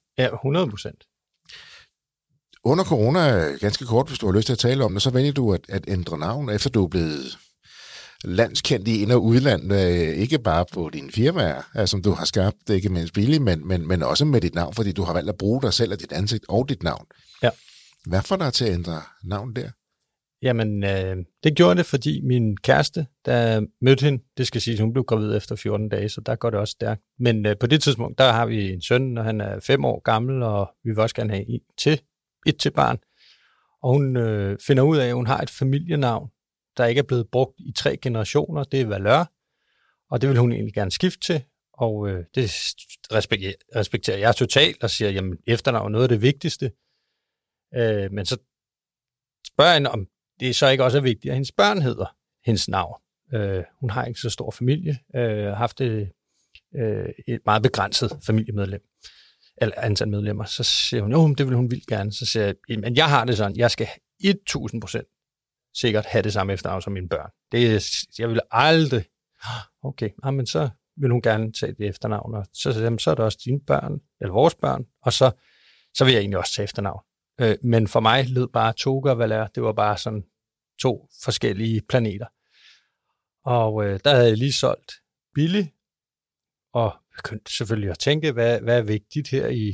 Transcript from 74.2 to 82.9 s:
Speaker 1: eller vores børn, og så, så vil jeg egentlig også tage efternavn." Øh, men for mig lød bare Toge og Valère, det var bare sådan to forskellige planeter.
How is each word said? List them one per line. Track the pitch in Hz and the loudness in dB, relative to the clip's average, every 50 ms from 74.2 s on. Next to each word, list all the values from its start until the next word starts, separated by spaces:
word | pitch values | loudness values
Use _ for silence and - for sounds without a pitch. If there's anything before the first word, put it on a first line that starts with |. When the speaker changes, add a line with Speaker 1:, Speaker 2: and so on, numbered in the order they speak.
Speaker 1:
eller | - 95 90 | -8 -2 2
vores | 110 143 165 - | 4 4 4 4
børn, | - - 139 127 127 123 - _ _ - | 2 -2 -2 -2 -4 -6 -10 _ _ -2
og | 123 - | -2 2
så, | - 135 127 - - _ _ _ _ _ _ _ _ _ _ - | 4 4 4 4 0 _ _ _ _ _ _ _ _ _ _ -2
så | - 139 | 2 4
vil | 131 127 | 4 4
jeg | 110 | 4
egentlig | 101 101 98 90 | 2 0 -2 -2
også | 87 - - | -2 -4 -4
tage | - 104 | -4 -6
efternavn." | 101 - - 101 98 - 104 - _ _ _ _ _ _ - | -6 -6 -6 -6 -6 -6 -8 -12 _ _ _ _ _ _ 0
Øh, | 127 110 101 - - | 0 0 2 2 2
men | 120 117 117 113 101 | 2 4 4 4 2
for | - 117 | 2 2
mig | 110 110 117 135 131 123 | 4 4 4 4 2 0
lød | 127 123 123 - | 0 -2 -2 0
bare | - 117 113 113 113 | 0 0 0 0 0
Toge | - - 135 135 135 131 143 | -2 -2 -2 -2 0 0 0
og | 127 113 117 | 0 2 0
Valère, | 110 110 110 110 104 - | 0 0 -2 -2 -4 -6
det | 123 117 | -4 -4
var | 110 107 | -2 0
bare | 107 107 104 104 101 | 0 0 0 0 -2
sådan | - 113 107 104 95 - _ _ _ _ _ _ _ _ _ - | -4 -6 -6 -8 -8 -12 _ _ _ _ _ _ _ _ _ -4
to | - 131 113 - - _ _ - - | -2 -2 -2 -2 -6 _ _ -8 -6
forskellige | - 113 - - 113 98 95 113 113 113 107 - - | -4 -4 -2 -2 -2 -2 -2 -2 -2 -2 -2 -2 0
planeter. | - 127 117 107 95 104 117 - _ _ _ _ _ _ _ - _ _ _ _ | 0 0 0 0 -4 -8 -12 -16 _ _ _ _ _ _ _ -20 _ _ _ _